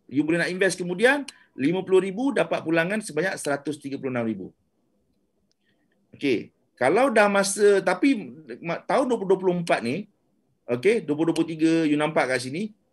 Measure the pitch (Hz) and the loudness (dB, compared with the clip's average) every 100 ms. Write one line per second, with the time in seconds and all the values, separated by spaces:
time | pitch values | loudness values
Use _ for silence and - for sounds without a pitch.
0 | - 131 151 170 165 185 190 175 175 180 | -6 -2 0 0 0 0 0 0 -4 2
1 | 233 285 269 - _ - 139 185 185 190 | 2 2 -2 -16 _ -2 0 0 2 2
2 | 196 190 277 214 165 165 135 165 165 214 | 2 -2 -2 0 -2 -2 0 0 0 -4
3 | 208 151 185 - - 139 156 147 143 131 | -6 -4 -4 -4 -4 -4 -4 -10 -10 -8
4 | 131 123 113 101 90 - _ _ _ _ | -6 -4 -4 -6 -10 -18 _ _ _ _
5 | _ _ _ _ _ _ _ _ _ _ | _ _ _ _ _ _ _ _ _ _
6 | _ - 143 110 - _ _ - 123 196 | _ -6 -2 -2 -4 _ _ -2 0 2
7 | 277 220 208 202 196 196 202 196 185 185 | 4 4 4 4 0 2 4 4 2 2
8 | 277 247 135 139 156 120 170 170 - 196 | 2 0 -4 -14 -16 -10 -8 -6 0 0
9 | 262 233 190 180 190 175 170 156 117 156 | 2 0 0 2 2 0 0 0 -2 -6
10 | 214 _ _ _ _ _ - 123 160 233 | -8 _ _ _ _ _ -6 0 2 2
11 | 151 147 165 160 160 160 160 165 156 147 | 0 0 0 0 -2 0 2 2 2 2
12 | 151 160 131 131 127 151 214 - _ | 0 0 0 -2 -4 -8 -8 -12 _